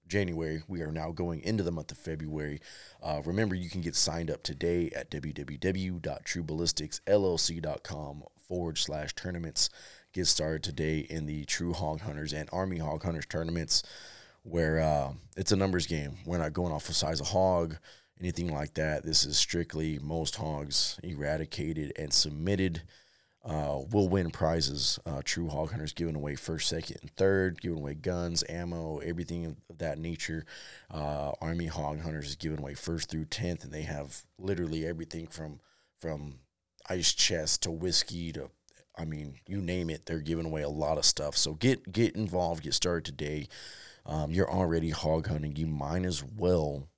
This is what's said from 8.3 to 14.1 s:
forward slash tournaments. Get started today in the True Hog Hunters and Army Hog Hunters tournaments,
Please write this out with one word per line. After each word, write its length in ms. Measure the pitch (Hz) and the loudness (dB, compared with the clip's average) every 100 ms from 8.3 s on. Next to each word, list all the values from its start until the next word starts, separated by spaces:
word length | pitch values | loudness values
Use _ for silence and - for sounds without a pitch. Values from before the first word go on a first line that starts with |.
| _ | _
forward 400 | - 90 85 76 | -6 -2 -2 0
slash 380 | - 76 76 | 0 -2 -4
tournaments. 560 | - 90 87 82 - - - - - _ | -4 -4 -4 -2 2 2 0 -20 -20 _
Get 140 | 92 85 | 0 4
started 360 | - 78 80 | 4 2 0
today 360 | 82 73 78 78 | -2 0 2 0
in 260 | 71 80 | -2 -4
the 220 | 76 76 71 | -2 -4 -2
True 260 | - 85 | -2 0
Hog 300 | 85 76 80 | 0 -2 -2
Hunters 320 | - 73 76 | -4 -4 -4
and 120 | 73 73 | -4 -2
Army 240 | 90 95 85 | -2 0 0
Hog 280 | 78 78 | -2 -2
Hunters 200 | 85 82 | -2 -2
tournaments, 600 | - 85 82 85 80 - - - - | -4 -2 0 0 4 2 2 -14 -18